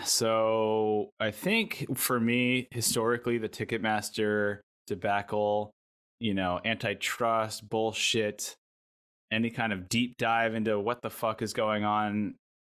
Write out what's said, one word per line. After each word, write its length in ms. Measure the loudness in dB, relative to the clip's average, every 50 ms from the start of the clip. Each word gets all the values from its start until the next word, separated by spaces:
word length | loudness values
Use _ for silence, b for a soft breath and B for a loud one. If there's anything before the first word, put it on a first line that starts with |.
| -2
So 1040 | 0 0 2 4 4 4 4 4 4 4 4 2 2 2 2 2 2 2 0 0 -2 -4 -4
I 140 | -2 -2 -2
think 540 | -2 -2 0 2 2 0 -2 -4 -6 -6 -6 -4
for 240 | -2 0 0 2 2
me, 480 | 2 4 4 4 4 2 2 0 -2 -4
historically, 680 | -4 -2 0 0 2 2 2 2 2 0 0 0 0 0
the 100 | -2 -4
Ticketmaster 1120 | -6 -6 -6 -4 -4 -2 0 0 0 0 -2 -4 -2 0 0 2 2 2 2 0 -2 -4 -10 _ _ _ _
debacle, 840 | -8 -6 -2 0 0 0 0 0 -2 0 0 2 2 2 0 -2 -4 -10 _ _ _ _ _ _ _ _ -6
you 140 | -2 -2 0
know, 260 | 0 0 0 0 0 -2
antitrust 1040 | -2 -2 -2 -2 -4 -4 -4 -4 -6 -2 0 0 2 2 2 0 -2 -4 -10 -8 -4
bullshit, 840 | -2 0 0 0 -2 -2 0 0 2 2 0 0 -2 -6 -8 -10 -12 -14 _ _ _ _ _ _ _ _ _ _ _ _ _ -4 -2
any 180 | 0 0 -2
kind 220 | -2 -2 -2 -2 -2
of 160 | -4 -4 -2
deep 300 | 0 0 0 0 -2 -2
dive 360 | 0 2 2 2 2 2 0
into 240 | 0 0 0 0 0
what 240 | 0 -2 -2 -4 -6
the 80 | -8
fuck 320 | -6 -2 -2 -2 -2 -2 -4
is 100 | -4 -2
going 320 | 0 0 2 2 2 2
on 520 | 2 2 2 2 0 0 -2 -2 -4 -6 -10 _ _ _ _ _ _